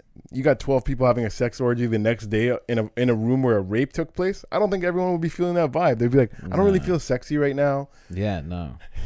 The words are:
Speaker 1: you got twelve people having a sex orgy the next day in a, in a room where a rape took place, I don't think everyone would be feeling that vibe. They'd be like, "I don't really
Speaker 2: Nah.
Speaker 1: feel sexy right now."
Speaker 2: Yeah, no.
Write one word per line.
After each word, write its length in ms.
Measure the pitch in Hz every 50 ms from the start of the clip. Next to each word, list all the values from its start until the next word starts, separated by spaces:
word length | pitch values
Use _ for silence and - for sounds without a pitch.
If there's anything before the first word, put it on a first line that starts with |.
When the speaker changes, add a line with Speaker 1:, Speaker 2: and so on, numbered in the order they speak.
| _ _ _ - - -
Speaker 1:
you 120 | - 131 131
got 160 | 151 131 -
twelve 260 | - 139 139 127 -
people 220 | 143 135 117 127
having 180 | 123 117 123 117
a 40 | 104
sex 300 | - - 127 120 - -
orgy 280 | 131 120 120 120 123
the 100 | 117 113
next 300 | 107 104 110 117 107 110
day 280 | 104 110 107 117 123 120 - - -
in 80 | 120
a, 120 | 113 107 107 -
in 120 | 113 123 123
a 60 | 117
room 260 | 107 110 117 127 135
where 160 | 131 123 113
a 40 | 101
rape 300 | 95 92 104 117 139 135 -
took 200 | - - - -
place, 320 | - 180 190 202 - - -
I 80 | - 185
don't 100 | 214 196
think 140 | 196 185 175
everyone 280 | 180 170 180 180 185
would 100 | 180 170
be 80 | 165 160
feeling 260 | - - 175 175 175
that 160 | 175 165 139
vibe. 260 | 120 160 180 151 123
They'd 140 | 110 120 123
be 80 | 123 143
like, 120 | 123 - - - -
"I 40 | 92 -
don't 100 | 170 196
really 120 | 202 190
Speaker 2:
Nah. 80 | 185 139
Speaker 1:
feel 140 | 180 180 156
sexy 360 | - - 127 123 - - 147
right 180 | 147 143 143 135
now." 340 | 139 143 143 139 139 139 - - - - -
Speaker 2:
Yeah, 300 | 90 95 101 104 95 82
no. 360 | 71 82 90 87 85 69 67 - - - - - -